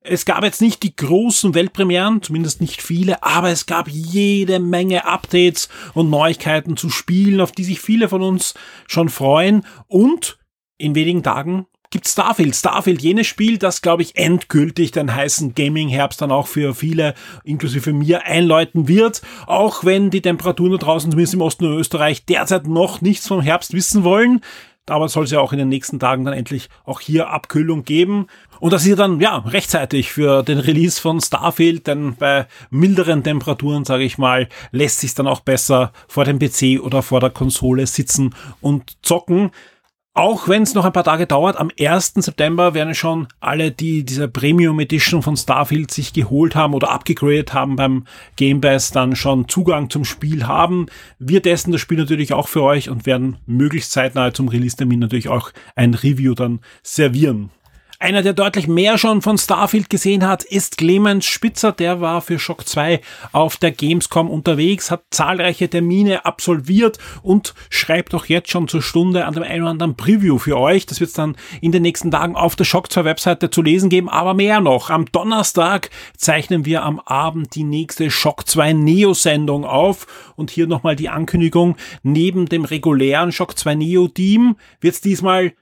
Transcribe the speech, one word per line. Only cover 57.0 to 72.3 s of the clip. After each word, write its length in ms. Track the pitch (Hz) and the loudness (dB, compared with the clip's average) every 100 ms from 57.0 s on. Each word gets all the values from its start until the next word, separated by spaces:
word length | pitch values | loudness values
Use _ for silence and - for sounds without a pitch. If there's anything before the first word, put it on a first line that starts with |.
| 147 123 151 110 101 _ _ - _ - | 2 2 0 0 -6 _ _ -20 _ -6
Einer, 220 | 180 202 | -2 0
der 120 | 190 | 0
deutlich 320 | 196 202 202 151 | 0 0 0 0
mehr 320 | 165 202 220 | 2 2 2
schon 240 | 226 214 | 2 2
von 160 | 208 214 | 2 0
Starfield 500 | - 175 202 220 196 | 0 0 2 0 0
gesehen 380 | 202 190 196 185 | -2 0 2 2
hat, 160 | 185 | 0
ist 340 | - 196 - - | -2 -4 -4 -2
Clemens 480 | 165 190 208 196 | 2 4 4 2
Spitzer. 480 | - - 226 - 220 | -2 -2 -2 0 -2
Der 300 | - 170 180 | 0 -2 -2
war 180 | 170 170 | -2 -4
für 180 | - 170 | -4 -6
Shock 300 | - 170 - | -4 -8 -6
zwei 320 | - 151 170 - - - | -2 0 0 -4 -20 -4
auf 240 | 143 160 - | 0 0 2
der 140 | 170 | -2
Gamescom 580 | 135 147 170 - - 165 | 0 0 0 0 0 0
unterwegs, 640 | 156 160 151 160 196 - | -2 0 2 2 0 -2
hat 140 | 175 _ | -6 _
zahlreiche 600 | - 151 185 175 165 175 | -2 0 0 -2 -2 -2
Termine 560 | 175 170 185 202 190 - | 0 2 2 2 2 -2
absolviert 720 | - - 165 135 190 233 220 - - | -4 -2 -2 2 2 2 0 -16 -12
und 320 | - 202 - - - | 2 2 2 -16 -6
schreibt 440 | - - 165 - | -4 0 -2 -2
auch 120 | - - | -6 -2
jetzt 240 | 165 - | -2 0
schon 180 | 180 165 | -4 -2
zur 140 | 165 | -2
Stunde 420 | - 170 180 180 | 0 2 2 2
an 80 | 170 | -2
dem 120 | 151 | -6
einen 180 | 165 170 | -6 -4
oder 80 | 165 | -4
anderen 260 | 160 170 127 | -2 -4 -2
Preview 420 | 117 214 196 131 | 2 4 4 2
für 200 | 147 139 | 0 0
euch. 260 | 135 190 | 2 2
Das 160 | - 139 | 0 -6
wird's 140 | 170 | -6
dann 220 | - 156 143 - 147 | -4 -6 -6 -14 -4
in 100 | 165 | 0
den 100 | 175 | 2
nächsten 280 | 170 170 175 | 2 0 -2
Tagen 260 | 156 170 | 0 -2